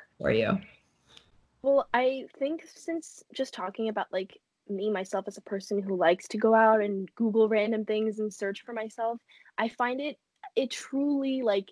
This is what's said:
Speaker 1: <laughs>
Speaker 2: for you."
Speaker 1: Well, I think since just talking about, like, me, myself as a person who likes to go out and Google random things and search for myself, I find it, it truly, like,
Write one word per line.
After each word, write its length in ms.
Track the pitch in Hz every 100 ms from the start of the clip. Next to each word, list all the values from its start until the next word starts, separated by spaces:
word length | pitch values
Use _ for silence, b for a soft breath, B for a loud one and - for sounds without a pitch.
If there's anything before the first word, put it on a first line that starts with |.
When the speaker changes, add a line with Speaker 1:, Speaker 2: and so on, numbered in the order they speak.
| -
Speaker 1:
<laughs> 120 | -
Speaker 2:
for 100 | 143
you." 280 | 113 107 190 - - _ _ _ b b _ _ _
Speaker 1:
Well, 260 | 262 277 -
I 340 | 240 254 269 262 -
think 240 | 277 320 -
since 500 | - - 330 - - -
just 180 | - 269
talking 340 | - 185 196 220
about, 180 | 214 -
like, 260 | 185 190 - _ _ -
me, 220 | 202 208
myself 360 | 196 190 196 196
as 100 | 202
a 40 |
person 400 | - 196 196 202
who 140 | 196 185
likes 320 | 165 185 -
to 100 | 214
go 160 | 220
out 260 | 226 220 220
and 320 | 208 196 190 -
Google 320 | 233 214 220
random 360 | 220 214 220
things 340 | 214 214 220 214
and 120 | 214
search 300 | 202 202 202
for 100 | -
myself, 460 | 233 220 - 226 233 _ b b -
I 100 | 226
find 320 | - 247 262
it, 160 | 294 - _ _ -
it 160 | - -
truly, 720 | - - 269 285 285 269 262
like, 280 | 233 196 196